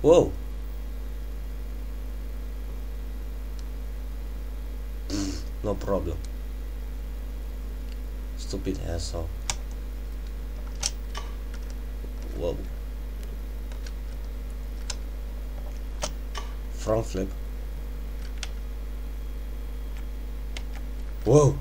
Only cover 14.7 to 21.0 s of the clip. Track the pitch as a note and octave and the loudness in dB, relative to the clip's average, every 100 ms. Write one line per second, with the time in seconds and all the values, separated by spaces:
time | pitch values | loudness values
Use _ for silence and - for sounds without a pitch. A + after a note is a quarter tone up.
14.7 | - - - - - - - - - - | -4 -4 -2 -4 -2 -2 -2 -2 -2 -2
15.7 | - - - - - - - - - - | -2 -2 0 -2 -2 -2 -2 -2 -4 -4
16.7 | - - A2 A2+ F#2 G2 - - - - | -2 4 4 4 2 0 0 -2 -2 -2
17.7 | - - - - - - - - - - | -2 -2 -2 -2 -2 -2 -2 -2 -2 -4
18.7 | - - - - - - - - - - | -4 -4 -4 -4 -4 -4 -4 -4 -4 -4
19.7 | - - - - - - - - - - | -4 -4 -4 -4 -4 -4 -4 -4 -4 -4
20.7 | - - - | -4 -4 -4